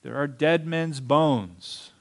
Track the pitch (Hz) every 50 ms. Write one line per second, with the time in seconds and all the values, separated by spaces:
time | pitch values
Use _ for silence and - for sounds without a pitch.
0 | _ 127 120 135 143 143 135 123 151 156 165 170 156 160 165 165 165 165 151 135
1 | 131 123 143 - - 151 139 117 101 87 87 90 - - - - - - _ _